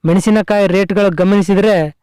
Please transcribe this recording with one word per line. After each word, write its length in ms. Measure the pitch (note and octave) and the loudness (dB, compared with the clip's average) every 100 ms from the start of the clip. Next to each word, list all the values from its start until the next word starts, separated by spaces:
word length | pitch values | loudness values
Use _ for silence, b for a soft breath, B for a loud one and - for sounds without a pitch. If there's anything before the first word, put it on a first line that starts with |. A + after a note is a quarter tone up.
| D#3+ | 0
ಮೆಣಸಿನಕಾಯಿ 600 | F3+ A3 G#3+ G3+ G#3 G3 | 0 2 0 0 -2 0
ರೇಟ್ಗಳು 440 | F3+ F#3+ G3+ G3+ | 0 -2 0 -2
ಗಮನಿಸಿದ್ರೆ 840 | E3 F3+ G3+ F#3 G3 G#3+ F#3+ D3+ - | 0 0 0 2 0 2 0 -2 -8